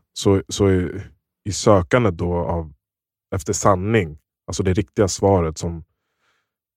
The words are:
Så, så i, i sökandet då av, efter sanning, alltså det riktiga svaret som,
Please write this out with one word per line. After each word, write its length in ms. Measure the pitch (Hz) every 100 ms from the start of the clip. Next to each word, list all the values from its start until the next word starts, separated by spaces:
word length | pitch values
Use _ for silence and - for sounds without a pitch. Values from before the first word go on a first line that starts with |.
| _
Så, 280 | - 104 98 -
så 240 | - 98
i, 300 | 92 87 95 - _ _ _
i 80 | 104
sökandet 640 | 87 117 98 87 127 110 85
då 160 | 87
av, 400 | 87 80 85 78 - _ _ _ _ - 98
efter 180 | -
sanning, 640 | 101 113 92 101 113 85 76 _ _ -
alltså 160 | 87
det 100 | 95
riktiga 340 | 90 - - 98
svaret 500 | - 98 95 80 78
som, 260 | 85 85 - _ _ _ _ _ _ _ _